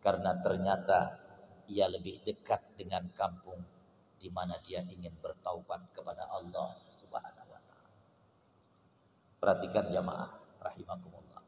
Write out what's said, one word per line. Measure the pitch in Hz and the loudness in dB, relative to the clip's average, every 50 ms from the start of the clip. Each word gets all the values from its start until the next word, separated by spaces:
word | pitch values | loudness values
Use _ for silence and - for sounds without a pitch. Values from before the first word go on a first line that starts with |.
Karena | - 98 92 90 98 95 90 90 | 6 4 4 4 4 2 2 4
ternyata | - 95 95 92 92 95 98 92 - - 95 90 - - - - - - - - - - - - - - | 2 2 2 4 4 2 2 2 6 6 6 6 6 4 -2 -10 -16 -20 -20 -20 -20 -20 -20 -20 -12 -4
ia | 101 98 98 | 4 4 4
lebih | 92 90 90 87 95 92 - - | 4 4 -2 -6 -6 -8 -6 -6
dekat | 107 104 - - - 113 - - - - - | -6 -6 -6 0 2 2 2 2 -6 -14 -12
dengan | 95 87 92 90 90 90 | -6 -4 -4 -4 -4 -4
kampung | - - 101 92 87 90 - 92 90 87 87 - - - - - - - - _ _ | -2 -2 -2 -2 -2 -6 -14 -14 -12 -12 -12 -14 -14 -20 -20 -20 -20 -20 -20 _ _
di | - 95 92 | -14 -12 -6
mana | 90 90 90 90 87 82 - | -4 -2 -2 -2 -4 -6 -8
dia | - 92 87 | -6 -6 -6
ingin | 90 90 90 90 87 85 82 - | -6 -6 -8 -10 -10 -10 -10 -8
bertaubat | - 82 80 - - - 92 - 90 - 90 90 - - | -8 -8 -8 -6 -6 -4 -4 -4 -6 -6 -8 -8 -8 -12
kepada | - - - 90 85 - - - | -14 -10 -10 -8 -8 -8 -8 -6
Allah | - 95 87 87 87 - 71 - - - - - - | -6 -8 -8 -6 -4 -4 -4 -4 -6 -12 -20 -20 -20
Subhanahu | - - - - - - - - - - - | -20 -20 -8 -8 -8 -8 -8 -16 -16 -20 -20
wa | - - | -20 -20
taala. | _ - - - _ - - - - _ _ _ _ _ _ _ _ _ _ _ _ _ _ _ _ _ _ _ _ _ _ _ _ _ _ | _ -20 -20 -20 _ -20 -20 -20 -20 _ _ _ _ _ _ _ _ _ _ _ _ _ _ _ _ _ _ _ _ _ _ _ _ _ _
Perhatikan | _ - 101 92 - - - - 104 101 - | _ 6 6 6 6 4 2 4 4 4 4
jamaah | 90 92 92 90 - - - - - - - - - - - | 2 2 2 2 -2 -2 -4 -6 -8 -16 -20 -20 -20 -10 -10
rahimakumullah. | - - - - - 92 90 90 87 - 73 71 - - - - | -10 -8 -8 -10 -10 -10 -10 -10 -14 -16 -18 -20 -18 -20 -20 -20